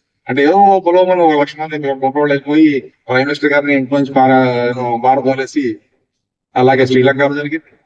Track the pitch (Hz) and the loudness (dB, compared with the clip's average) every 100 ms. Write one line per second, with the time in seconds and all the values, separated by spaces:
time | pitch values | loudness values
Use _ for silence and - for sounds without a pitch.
0 | _ _ - 131 147 196 196 190 175 180 | _ _ -6 0 2 4 4 2 2 2
1 | 185 180 165 147 143 156 156 151 139 135 | 2 2 2 2 -2 -6 -10 -6 -6 -4
2 | 135 143 147 139 143 151 156 139 - _ | -4 -2 0 -2 0 2 2 2 -6 _
3 | - 127 143 147 147 143 143 139 127 143 | -4 -2 -2 -2 -2 0 0 -2 -2 -2
4 | 139 135 131 131 127 120 120 123 123 120 | -2 0 2 2 2 0 -4 -4 -4 -2
5 | 127 135 127 135 127 147 123 104 _ _ | 0 0 0 -4 -4 -4 -4 -6 _ _
6 | _ _ _ _ _ 117 127 131 127 127 | _ _ _ _ _ 0 2 2 2 2
7 | 127 135 143 143 147 160 - _ | 2 2 -2 -2 -6 -8 -12 _